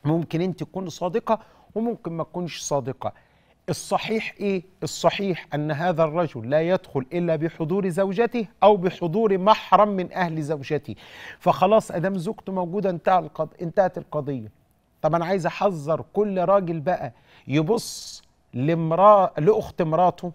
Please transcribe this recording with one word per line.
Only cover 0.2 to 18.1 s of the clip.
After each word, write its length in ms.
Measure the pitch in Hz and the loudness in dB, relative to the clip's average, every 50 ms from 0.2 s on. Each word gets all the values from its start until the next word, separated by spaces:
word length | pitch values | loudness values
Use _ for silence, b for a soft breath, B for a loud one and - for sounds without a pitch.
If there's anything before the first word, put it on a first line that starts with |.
| 165 - - 160 | 0 -2 -4 -4
أنت 200 | 175 190 175 - | -2 -2 -4 -6
تكون 280 | 151 - _ 185 190 175 | -10 -10 _ -10 -10 -10
صادقة 500 | 151 - 175 180 165 226 - - 226 208 b b b b b b b | -10 -6 -6 -4 -4 -4 -2 0 -2 -2 b b b b b b b
وممكن 380 | 208 226 240 226 - _ 180 165 | -4 -4 -4 -4 -6 _ -10 -6
ما 120 | 165 156 | -6 -8
تكونش 360 | - _ 180 180 160 - - | -6 _ -8 -8 -8 -8 -10
صادقة. 520 | - - 151 143 123 120 127 _ - 107 - b b b b b b b b b _ - | -6 -4 -4 -2 -2 -4 -8 _ -8 -8 -8 b b b b b b b b b _ -8
الصحيح 680 | 175 - - - 202 185 - - 220 226 214 - - _ | -8 -8 -4 -4 -4 -2 -2 -2 -4 -4 -4 -6 -10 _
إيه؟ 220 | 202 202 196 185 165 - _ _ - | -4 -2 -2 -2 -4 -8 _ _ -10
الصحيح 640 | 156 - - - 170 - - 202 196 175 - - _ - | -10 -8 0 0 0 2 2 -2 -2 -2 -4 -6 _ -6
أن 160 | 147 151 151 | -4 -2 -2
هذا 340 | 151 139 165 180 180 151 165 | -2 -2 0 -2 2 2 0
الرجل 460 | 156 147 170 175 147 - 123 110 117 | 0 2 -2 -2 -2 -4 -8 -6 0
لا 100 | 139 156 165 | 0 0 2
يدخل 440 | 170 185 180 - - - 143 131 - - | 2 0 -2 -2 -4 -6 -6 -6 -4 -4
إلا 240 | 175 175 170 160 | -4 0 0 0
بحضور 520 | 156 151 165 - - 170 151 180 196 190 196 | 0 -2 -4 -4 -4 -4 -2 -2 0 0 -2
زوجته 580 | 165 160 196 196 196 175 233 233 - 247 220 - _ _ - | 0 0 -2 -2 0 0 0 0 0 -4 -6 -6 _ _ 6
أو 140 | 196 214 | 6 6
بحضور 600 | 202 170 185 - - - 170 156 208 226 214 196 185 | 6 2 -2 -2 -2 -4 -2 0 2 2 2 2 2
محرم 500 | 180 202 220 - - - - 180 208 208 | 4 4 4 4 4 4 6 6 6 6
من 240 | 202 190 180 - - | 2 -4 -4 -6 -2
أهل 300 | - 185 170 160 160 151 | -2 -2 -2 -2 -4 -4
زوجته. 520 | 139 156 147 131 - 151 143 - - 107 B B B B B B B B B | -4 -4 -6 -4 -4 -4 -4 -4 -6 -14 B B B B B B B B B
فخلاص 520 | - 180 165 - 185 185 214 220 - - | 0 0 2 4 4 6 6 4 4 2
أدام 280 | - 175 160 190 196 190 | -6 -4 -2 -2 -2 -4
زوجته 340 | 165 185 220 - - - 190 | -6 -6 -8 -8 -10 -8 -6
موجودة 380 | 190 180 170 165 208 202 196 | -6 -6 -4 -4 -4 -2 -2
انتهى 280 | 180 165 _ - 190 180 | -4 -2 _ 2 2 2
القض-، 440 | 170 151 _ - 160 151 - - 180 | 2 -2 _ -6 -6 -6 -6 -10 -10
انتهت 360 | 165 160 - 190 185 180 175 | -4 2 2 2 2 2 -4
القضية. 520 | 147 _ - 151 139 131 143 127 107 107 - _ _ _ _ _ _ _ _ _ - | -12 _ -6 -6 -4 -4 -6 -6 -8 -12 -18 _ _ _ _ _ _ _ _ _ -2
طب 120 | 156 151 | 0 0
أنا 100 | 170 170 | 0 0
عايز 220 | 165 190 196 151 | 0 -2 0 0
أحذر 580 | 170 - - 190 208 190 160 143 147 165 143 127 _ _ | -2 -2 0 0 0 0 -2 -4 -4 -4 -4 -4 _ _
كل 280 | 196 208 214 196 185 175 | -2 -2 0 0 -2 2
راجل 360 | 170 196 202 190 165 170 165 | 4 4 4 4 0 -4 -4
بقى 320 | 143 160 180 - - 131 - b b b b b b - | -2 -2 -2 -2 -4 -10 -12 b b b b b b 0
يبص 720 | 127 151 160 151 220 233 - - - - - - | 0 0 2 2 0 0 -2 -6 -12 -14 -14 -16